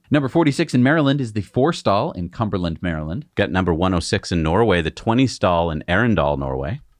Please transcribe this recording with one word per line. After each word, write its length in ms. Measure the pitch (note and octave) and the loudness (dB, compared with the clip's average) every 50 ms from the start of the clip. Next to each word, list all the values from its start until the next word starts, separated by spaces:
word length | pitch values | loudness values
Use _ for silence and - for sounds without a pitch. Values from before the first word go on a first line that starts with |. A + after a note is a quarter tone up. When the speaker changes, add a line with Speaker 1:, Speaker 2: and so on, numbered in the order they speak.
| _ - | _ -2
Speaker 1:
Number 180 | C3+ D3+ C3+ | 0 0 0
forty-six 460 | B2 - E3+ D#3+ C#3+ C3 - E3 - - | 0 0 2 2 2 2 0 -2 0 2
in 80 | B2 | 2
Maryland 400 | B2 C3+ D#3 E3 C#3 C#3 C#3 C#3+ | 4 4 4 4 2 2 0 0
is 120 | B2+ A2 G#2 | -2 -4 -6
the 80 | G#2+ | -6
four 300 | G2 - - B2 C3+ E3+ | -8 -4 0 0 2 2
stall 400 | E3+ - - A2 G2 G#2 C3 F3 - | 0 0 0 0 0 0 0 -2 -6
in 160 | F#2 F2 F2 | -8 -8 -8
Cumberland, 500 | - - A2+ G2+ G2+ F#2 F2+ E2+ E2 - | -6 -4 -4 -2 -2 -2 -2 -4 -4 -4
Maryland. 460 | - F2 E2 D#2 D2+ D#2 F2+ C#3+ - - _ | -4 -4 -4 -4 -6 -6 -8 -8 -10 -6 _
Speaker 2:
Got 160 | - G2+ A#1+ | -2 -2 0
number 240 | D#2+ F2+ F2 F2 D#2+ | 0 0 0 0 0
one 180 | D#2+ F2+ F#2 F#2+ | 0 0 0 0
oh 60 | F2 | 0
six 320 | - - A2 G2 - - | -2 -2 -4 -4 -2 -2
in 100 | F#2 E2+ | -2 -2
Norway, 400 | D#2 D#2 E2+ G#2 A#2 - F2+ F2 | 0 2 2 2 2 2 2 2
the 80 | D#2 D#2 | 0 -2
twenty 380 | - - - A2 A2+ B2+ C3+ | -6 -4 -2 0 2 2 2
stall 420 | A#2+ - - G#2 F#2 F2 E2+ E2+ E2+ | 0 0 0 0 2 2 2 0 0
in 140 | D#2 D2+ - | -2 -4 -2
Arendal, 520 | - F2 G2+ B2 A#2+ G#2 E2 C#2+ D2 C#2+ C2+ | 0 0 2 2 2 2 2 2 2 0 -2
Norway. 420 | C#2 C2+ C2 C2+ C#2 D2 A#2+ D3 - _ _ | -2 -4 -4 -4 -4 -6 -8 -8 -12 _ _